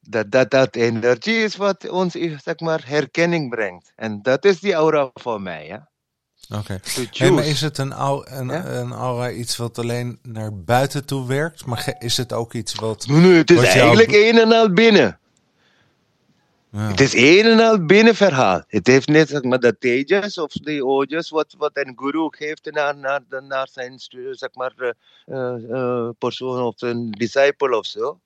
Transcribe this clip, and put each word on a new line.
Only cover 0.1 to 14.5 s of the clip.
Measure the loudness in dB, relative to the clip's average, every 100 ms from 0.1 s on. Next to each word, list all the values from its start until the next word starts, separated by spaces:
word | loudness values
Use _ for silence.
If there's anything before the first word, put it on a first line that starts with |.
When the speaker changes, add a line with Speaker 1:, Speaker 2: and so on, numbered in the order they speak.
| -6 0
Speaker 1:
dat, | 2 2
dat | 2 2 0
energie | -2 0 0 0 0 -2
is | -2 -2
wat | -4 -4 -6
ons, | -4 -4
eh, | -4 -8 -8
zeg | -10 -8
maar, | -4 -6 -4
herkenning | -4 -4 -2 0 0 -4
brengt. | -6 -6 -8 _ _
En | -10 -6
dat | -2 0
is | 2 0
die | -2
aura | 0 2 2 -2
voor | -6 -8 -8
mij, | -8 -12 -14
ja. | -18 _ _ _ _ _ _ _ -12
Speaker 2:
Oké. | -10 -12
Speaker 1:
To | -10 -8 -8
Speaker 2:
Hey, | -2 2
maar | 2
Speaker 1:
choose. | 0
Speaker 2:
is | -4
het | -6 -6
een | -10
au-, | -6 -6 -6 -8
een, | -12 -10
Speaker 1:
Ja? | -8 -8
Speaker 2:
een | -10 -10
aura | -8 -8 -6 -6
iets | -8 -8 -8
wat | -8 -6
alleen | -6 -6 -8 -12
naar | -16 -12 -10 -10
buiten | -2 0 0 -4 -6
toe | -8 -4
werkt? | -4 -6 _ -10
Maar | -8
ge-, | -6 -8
is | -4 -4
het | -4
ook | -6 -6
iets | -8 -10
wat, | -8 -6 -6 0
Speaker 1:
Nee, | 4
nee, | 6 6
het | 6
is | 6
Speaker 2:
wat | 6
jou | 6
Speaker 1:
eigenlijk | 6 6 6
Speaker 2:
be- | 6 6
Speaker 1:
een | 6
en | 6